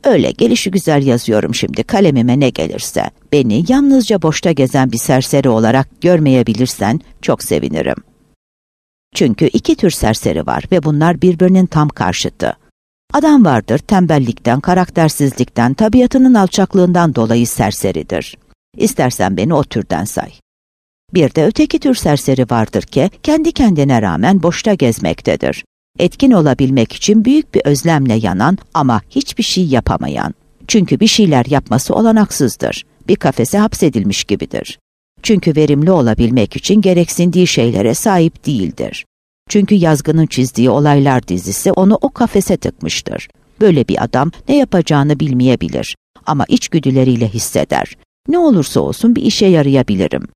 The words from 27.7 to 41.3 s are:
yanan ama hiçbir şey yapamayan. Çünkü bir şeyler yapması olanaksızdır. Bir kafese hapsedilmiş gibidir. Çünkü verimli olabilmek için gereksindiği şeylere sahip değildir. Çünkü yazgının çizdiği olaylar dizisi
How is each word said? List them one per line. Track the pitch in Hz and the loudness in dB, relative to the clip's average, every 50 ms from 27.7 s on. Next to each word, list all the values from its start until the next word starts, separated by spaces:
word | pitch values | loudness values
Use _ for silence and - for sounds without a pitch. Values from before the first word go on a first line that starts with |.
| 143 135 - 170 165 147 135 127 110 | -2 0 0 0 0 2 2 0 0
yanan | 113 113 98 90 92 110 151 190 202 - _ _ | 0 0 -2 -2 0 0 0 0 -2 -4 _ _
ama | 165 143 131 117 104 - _ | -2 0 0 0 -2 -4 _
hiçbir | - 269 277 - - - | -6 -6 -4 -4 -6 -6
şey | 220 - - 185 185 | -4 -4 -2 -2 0
yapamayan. | 156 131 117 - - 95 - - 71 71 55 50 78 - _ _ _ _ _ - - | 0 0 0 0 0 -2 -2 -4 -6 -6 -6 -6 -6 -8 _ _ _ _ _ -12 -2
Çünkü | - 220 180 143 151 - | 0 0 2 2 0 0
bir | 208 | 0
şeyler | 220 - - 214 175 151 127 120 | 0 2 2 2 2 2 0 0
yapması | 127 147 135 - - 107 131 - - - | 0 -2 -2 -2 -2 -4 -4 -2 -2 -2
olanaksızdır. | - 220 226 220 220 208 202 - - 143 117 - _ - 55 - - - _ _ _ - - | 0 2 2 2 2 2 0 0 -2 -2 -2 -2 _ -6 -6 -6 -8 -14 _ _ _ -2 -2
Bir | 180 | -2
kafese | - - 147 127 - 113 - - 202 | 0 0 -2 0 0 -4 -2 0 0
hapsedilmiş | 214 220 - - - 156 - 117 95 98 95 - - | 0 0 0 0 -2 0 0 0 -2 -2 -4 -4 -4
gibidir. | - 101 - 73 - - 53 - - - _ _ _ _ _ _ _ _ _ | -4 -4 -6 -4 -8 -8 -10 -10 -10 -18 _ _ _ _ _ _ _ _ _
Çünkü | - - 220 185 - 170 151 | -2 0 0 2 2 0 2
verimli | 151 156 147 147 139 151 175 | 2 2 2 2 2 2 2
olabilmek | 190 170 127 113 107 - 120 113 123 127 104 - - | 2 2 2 2 2 2 0 0 2 0 0 0 -4
için | 135 - - 196 214 | -10 -2 0 2 2
gereksindiği | 196 190 180 170 170 165 - - 175 180 160 180 180 | 4 2 2 2 0 0 0 0 0 0 2 2 2
şeylere | 165 - - 117 120 113 95 101 113 123 | 2 2 0 0 0 0 0 0 0 -2
sahip | - - 226 196 180 165 165 - - _ | 0 0 0 2 2 2 0 0 -4 _
değildir. | - 151 113 92 78 - - 60 - - - - _ _ _ _ _ _ _ _ - | -4 -4 -2 -4 -6 -6 -8 -10 -10 -10 -14 -18 _ _ _ _ _ _ _ _ -2
Çünkü | - 208 196 - 214 | 0 0 2 4 2
yazgının | 202 170 165 156 135 - - 151 165 160 | 2 4 2 2 0 0 0 0 0 0
çizdiği | 143 - 127 127 127 - - 120 127 | 0 0 -2 -2 -2 0 0 2 2
olaylar | 107 139 147 151 143 143 139 139 131 127 107 | 4 4 4 4 4 4 4 2 2 0 0
dizisi | - | -2